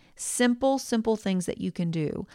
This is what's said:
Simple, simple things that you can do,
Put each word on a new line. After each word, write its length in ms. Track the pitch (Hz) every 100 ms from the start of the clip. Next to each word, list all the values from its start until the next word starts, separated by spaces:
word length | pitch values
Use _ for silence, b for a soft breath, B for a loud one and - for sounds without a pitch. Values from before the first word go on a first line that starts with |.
| b -
Simple, 640 | - - 247 240 269 269
simple 380 | - 226 226 214
things 300 | 196 185 175
that 140 | -
you 100 | 185
can 200 | - 170
do, 360 | 165 147 - -